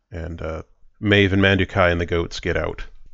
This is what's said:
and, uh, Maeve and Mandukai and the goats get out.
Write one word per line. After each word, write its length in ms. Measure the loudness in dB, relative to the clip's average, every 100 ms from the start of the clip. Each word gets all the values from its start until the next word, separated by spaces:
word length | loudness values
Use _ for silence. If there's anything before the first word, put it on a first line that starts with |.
| _
and, 320 | -14 -12 -10
uh, 200 | -10 -10 -14 _ -20 _
Maeve 340 | 2 4 4
and 80 | 4
Mandukai 520 | 4 4 0 2 2
and 80 | 2
the 60 | -2
goats 340 | -2 -4 -6
get 160 | -4 -4
out. 280 | -4 -8 -14 -16 -20